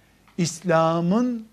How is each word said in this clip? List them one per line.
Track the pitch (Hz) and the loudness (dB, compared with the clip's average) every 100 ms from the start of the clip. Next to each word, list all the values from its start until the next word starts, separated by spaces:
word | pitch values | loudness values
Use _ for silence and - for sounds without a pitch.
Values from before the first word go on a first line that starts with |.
| _ _ _ - | _ _ _ -4
İslam'ın | 165 - 180 160 165 165 175 220 247 233 220 | -4 -4 0 2 2 2 0 0 0 -4 -12